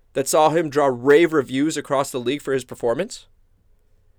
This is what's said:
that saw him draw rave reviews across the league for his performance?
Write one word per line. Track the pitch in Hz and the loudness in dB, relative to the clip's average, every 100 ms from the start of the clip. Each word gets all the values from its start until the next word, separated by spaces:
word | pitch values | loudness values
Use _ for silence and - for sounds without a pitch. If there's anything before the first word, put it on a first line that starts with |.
| _ | _
that | - 131 | -6 0
saw | 165 156 | 2 4
him | 160 160 | 2 -2
draw | 139 143 | 0 0
rave | 120 131 147 165 | 0 4 6 6
reviews | 156 123 131 156 151 | 0 -2 -2 -2 -4
across | - 139 139 | -4 -4 -2
the | 135 | -6
league | 120 143 | -6 -6
for | - | -4
his | 135 | -6
performance? | - 123 120 123 208 - - _ _ _ _ _ _ _ _ | -6 -6 -4 -4 -6 -12 -20 _ _ _ _ _ _ _ _